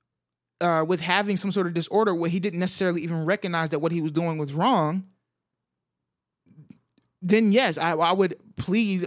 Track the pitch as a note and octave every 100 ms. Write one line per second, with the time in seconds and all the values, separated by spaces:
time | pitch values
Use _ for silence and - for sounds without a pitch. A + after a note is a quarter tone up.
0 | _ _ _ _ _ - F3 D#3+ D#3+ F3+
1 | E3 F#3 G3+ F#3+ G3+ F#3 F3+ E3+ D#3+ G3
2 | G#3+ E3+ E3+ F#3 G3 F3 F#3 - F#3+ F3
3 | E3 E3 D#3+ G#3 F#3+ E3+ D#3+ D3+ D#3+ E3+
4 | D#3 D3+ E3+ D#3 C#3+ C#3+ G#3+ B3+ D3+ F#3+
5 | F#3+ _ _ _ _ _ _ _ _ _
6 | _ _ _ _ _ - - - _ _
7 | _ _ F3+ G#3+ A3 G#3+ A#3+ D#3 E3 D#3+
8 | E3+ F#3+ F#3+ - - - - G#3 G#3+ F#3+